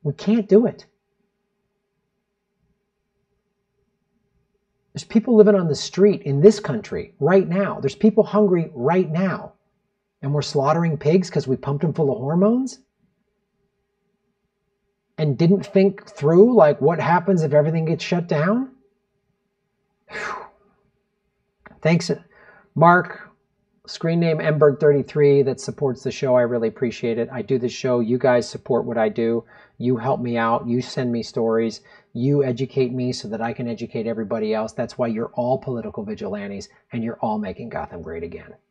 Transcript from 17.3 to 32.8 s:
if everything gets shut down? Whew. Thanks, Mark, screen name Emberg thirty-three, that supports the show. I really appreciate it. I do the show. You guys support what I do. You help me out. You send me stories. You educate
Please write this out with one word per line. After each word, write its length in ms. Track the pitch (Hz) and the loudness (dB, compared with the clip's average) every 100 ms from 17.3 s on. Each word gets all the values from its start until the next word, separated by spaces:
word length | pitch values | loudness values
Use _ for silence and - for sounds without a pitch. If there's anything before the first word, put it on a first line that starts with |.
| 185 | 0
if 100 | 156 | 4
everything 320 | 147 151 165 160 | 2 2 0 -2
gets 180 | 160 | -4
shut 240 | - 180 170 | -2 -4 0
down? 440 | 151 165 233 262 _ _ _ _ _ _ _ _ _ _ _ _ _ _ | -2 0 -2 -4 _ _ _ _ _ _ _ _ _ _ _ _ _ _
Whew. 360 | - - - - _ _ _ _ _ _ _ _ _ _ _ - - | -12 -10 -12 -16 _ _ _ _ _ _ _ _ _ _ _ -20 -6
Thanks, 260 | 156 170 - - _ _ - - _ | 0 0 -2 -8 _ _ -20 -20 _
Mark, 560 | - 165 175 170 - - _ _ _ _ _ - | 2 4 4 0 -14 -20 _ _ _ _ _ -20
screen 340 | - 165 170 | -8 -2 0
name 200 | 165 160 | 0 0
Emberg 400 | 160 151 151 135 | 0 4 2 4
thirty-three, 640 | 151 143 127 147 143 139 | 2 2 -2 2 4 4
that 180 | 135 127 | 2 -2
supports 400 | - 117 139 117 | -10 -6 -4 -4
the 80 | 127 | -8
show. 240 | - 139 127 | -6 2 2
I 60 | |
really 280 | 120 120 113 | 2 0 -2
appreciate 500 | - 123 - 117 113 | -2 -6 -4 -4 -4
it. 100 | 117 | -4
I 120 | 127 | -6
do 160 | 104 131 | -4 -2
the 100 | 120 | -2
show. 300 | - 131 123 | -4 -2 0
You 180 | 113 123 | 0 0
guys 320 | 131 123 110 | 2 2 0
support 360 | - - 120 120 | -12 -2 -2 -2
what 120 | 117 | -2
I 120 | 107 | -2
do. 360 | 104 113 117 - - _ _ | 0 -2 -2 -6 -20 _ _
You 200 | 123 123 | -2 -2
help 220 | 127 123 | -2 -4
me 160 | 123 117 | -2 -2
out. 320 | 113 117 120 | 0 0 0
You 140 | 123 | -4
send 300 | - - 120 | -4 -6 -4
me 100 | 117 | -4
stories. 600 | 113 - 113 113 113 107 _ - _ | -6 -4 0 0 -2 -6 _ -20 _
You 300 | 120 131 143 | -4 0 2
educate 480 | 135 120 135 135 | 0 -2 -4 -2